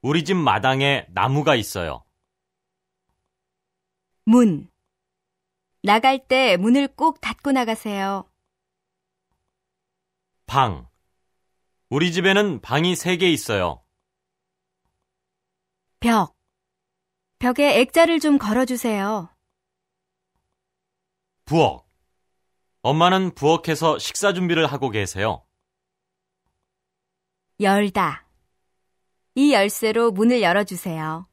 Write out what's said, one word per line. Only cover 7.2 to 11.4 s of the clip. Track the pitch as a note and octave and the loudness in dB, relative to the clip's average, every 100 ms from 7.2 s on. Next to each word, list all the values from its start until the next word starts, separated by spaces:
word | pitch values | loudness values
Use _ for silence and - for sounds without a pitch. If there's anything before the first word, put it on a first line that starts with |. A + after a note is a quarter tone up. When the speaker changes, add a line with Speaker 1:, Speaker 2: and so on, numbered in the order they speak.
Speaker 2:
닫고 | - A3+ C#4+ | -10 -6 -2
나가세요. | C4+ A#3 A3 G#3+ G3+ G3 G3 - _ _ _ _ _ _ _ _ _ _ _ _ _ _ _ _ _ _ _ _ _ - | -2 -2 -6 -6 -6 -6 -6 -10 _ _ _ _ _ _ _ _ _ _ _ _ _ _ _ _ _ _ _ _ _ -6
Speaker 1:
방. | C#3 B2+ E2 - _ _ _ _ _ | -2 -2 -4 -16 _ _ _ _ _